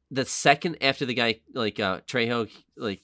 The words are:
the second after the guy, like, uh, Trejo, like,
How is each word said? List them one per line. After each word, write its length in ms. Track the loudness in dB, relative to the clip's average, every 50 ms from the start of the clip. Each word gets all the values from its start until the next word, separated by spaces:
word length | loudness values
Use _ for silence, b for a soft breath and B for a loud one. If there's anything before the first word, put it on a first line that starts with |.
| _ -8
the 160 | -4 -4 -2
second 520 | 0 2 4 6 4 4 4 2 -4 -4 0
after 240 | 0 0 0 0 -2
the 100 | -2 0
guy, 260 | 0 0 0 0 -2 _ -10
like, 280 | -6 -2 -2 -2 -2 0
uh, 200 | 0 0 -2 -2 -6
Trejo, 420 | -4 -2 -2 0 0 0 -2 -4 -4 -8 -20 _ _ -14
like, 240 | -8 -6 -6 -6 -6